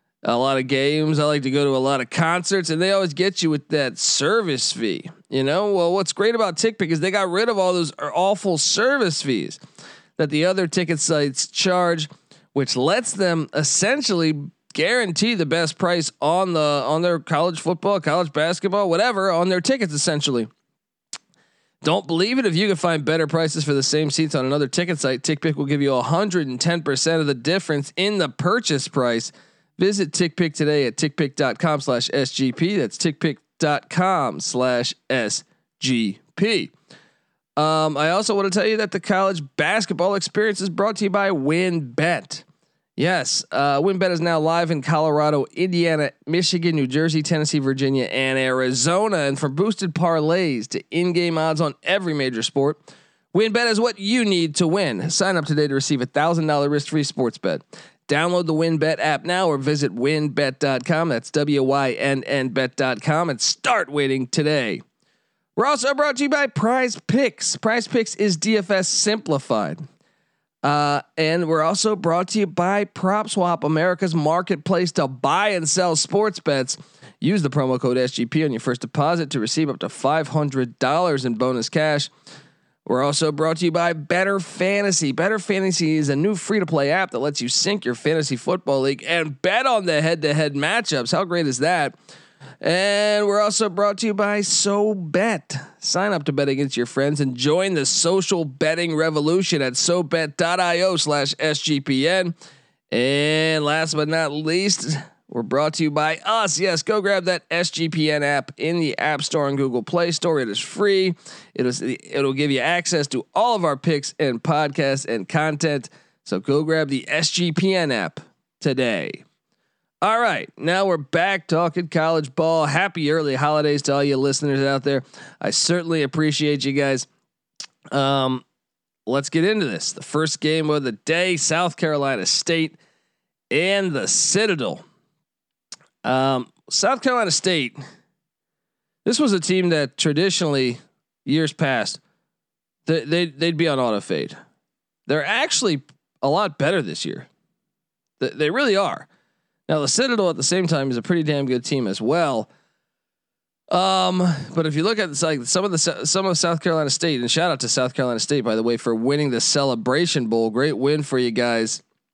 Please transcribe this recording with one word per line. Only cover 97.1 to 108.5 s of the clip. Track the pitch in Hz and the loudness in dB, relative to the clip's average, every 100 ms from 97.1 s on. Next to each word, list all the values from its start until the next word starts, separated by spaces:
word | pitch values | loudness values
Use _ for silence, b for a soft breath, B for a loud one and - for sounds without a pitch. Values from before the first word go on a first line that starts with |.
| 147 | 2
and | 139 123 | 0 0
join | 135 165 196 | 2 2 2
the | 170 131 | 0 0
social | - 165 190 180 185 | 0 2 2 0 -2
betting | 156 131 156 165 170 | -2 -2 0 0 0
revolution | 156 160 151 151 180 185 160 | 0 2 2 2 2 2 0
at | 131 | 0
sobet | 123 - 175 151 165 156 - | 0 0 2 2 0 -2 -2
dot | 170 180 | 0 2
I | 175 170 | 2 2
O | 190 | 2
slash | 175 151 147 135 - | 2 0 0 0 0
S | 156 147 | -2 0
G | - 143 | 0 -2
P | 135 131 147 | 0 0 2
N. | 185 180 170 B B B B - | 2 0 -4 B B B B -6
And | 113 127 143 147 156 160 156 | 0 0 2 2 2 2 0
last | 147 156 160 | 0 0 0
but | 151 151 | 0 0
not | 160 156 | 0 0
least, | 147 156 175 196 - - 147 B B - | -2 -2 0 0 -2 -2 -6 B B -10
we're | 120 | -8
brought | 104 131 156 | -2 0 0
to | 156 | 0
you | 156 | 0
by | 147 151 160 | 0 0 -2
us. | - 226 202 - | 0 0 0 0
Yes, | 190 165 | 0 0
go | - 214 | 0 0
grab | 196 196 | 2 0
that | 175 180 - | 0 -2 -2
S | 170 175 | -2 -2
G | - 165 | -2 -2
P | 156 151 | 0 0
N | 151 | 2
app | 143 143 - | 2 0 -2